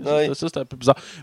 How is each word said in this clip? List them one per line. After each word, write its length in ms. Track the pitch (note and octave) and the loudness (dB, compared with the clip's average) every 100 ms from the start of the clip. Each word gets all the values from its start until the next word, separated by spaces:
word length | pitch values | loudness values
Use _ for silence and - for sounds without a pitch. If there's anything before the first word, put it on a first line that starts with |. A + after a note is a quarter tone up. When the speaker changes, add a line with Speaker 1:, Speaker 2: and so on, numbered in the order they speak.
Speaker 1:
Ça, 120 | C3+ D3+ | 0 2
Speaker 2:
Ouais. 120 | D3+ | 2
Speaker 1:
ça, 140 | C#3 E3 | -2 -4
c'est 100 | - | -4
un 80 | C3 | -8
peu 120 | C3 | 0
bizarre. 180 | B2 C3+ - - | 2 2 -2 -20